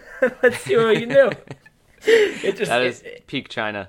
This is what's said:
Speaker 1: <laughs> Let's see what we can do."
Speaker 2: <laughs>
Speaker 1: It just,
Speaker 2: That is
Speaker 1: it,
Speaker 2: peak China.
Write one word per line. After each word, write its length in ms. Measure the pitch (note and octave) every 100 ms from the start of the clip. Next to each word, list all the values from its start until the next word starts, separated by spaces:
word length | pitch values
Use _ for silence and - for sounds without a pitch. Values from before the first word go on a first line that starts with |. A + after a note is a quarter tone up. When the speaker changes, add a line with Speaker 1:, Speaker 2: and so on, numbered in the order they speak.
Speaker 1:
<laughs> 380 | - - B3+ -
Let's 160 | B3 -
see 160 | - A3+
what 120 | A3+
we 120 | A3+
can 80 | A#3
do." 220 | C#4 B3 D3
Speaker 2:
<laughs> 40 | - - _ _ _ _ -
Speaker 1:
It 480 | A4+ G4+ - - F#3+
just, 120 | F#3
Speaker 2:
That 140 | A#2
is 200 | B2+ A#2+
Speaker 1:
it, 240 | - - _
Speaker 2:
peak 220 | C3+ G#2
China. 400 | - G#2+ G#2